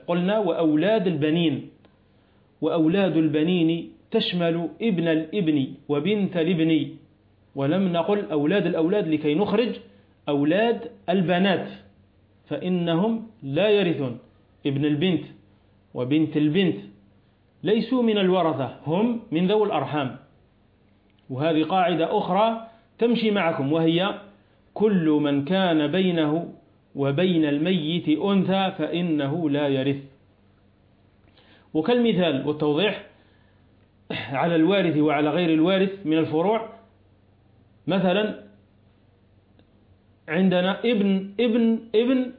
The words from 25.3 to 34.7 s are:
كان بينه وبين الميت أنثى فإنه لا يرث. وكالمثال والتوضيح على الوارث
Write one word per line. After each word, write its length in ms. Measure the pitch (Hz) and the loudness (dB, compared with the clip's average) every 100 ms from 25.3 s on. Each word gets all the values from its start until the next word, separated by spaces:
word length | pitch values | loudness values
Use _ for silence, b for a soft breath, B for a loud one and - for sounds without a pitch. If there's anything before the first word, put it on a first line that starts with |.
| 143 139 | 0 0
كان 420 | 185 190 160 147 | 0 2 2 0
بينه 680 | 175 185 170 151 156 170 - _ _ _ - | 0 0 0 0 0 -4 -12 _ _ _ -4
وبين 500 | 139 139 185 170 151 | -2 2 2 2 2
الميت 640 | 143 160 190 151 170 156 | 0 0 0 -2 -2 0
أنثى 640 | 151 190 196 180 190 190 190 | 0 2 2 2 0 -2 -4
فإنه 720 | 156 170 175 151 139 156 156 | -4 -2 -2 -2 -2 -2 -2
لا 180 | 143 147 | 0 0
يرث. 280 | 135 131 139 - - _ _ _ _ _ _ _ _ _ _ _ b b b b 156 | 0 -2 -4 -8 -20 _ _ _ _ _ _ _ _ _ _ _ b b b b -4
وكالمثال 720 | 156 240 233 180 175 135 135 | 0 2 2 2 0 0 -2
والتوضيح 600 | 147 151 147 202 - - b b b b b b _ _ _ _ | -2 0 0 0 -4 -10 b b b b b b _ _ _ _
على 460 | - 110 135 165 170 | -12 -8 -4 0 2
الوارث 400 | 160 | 2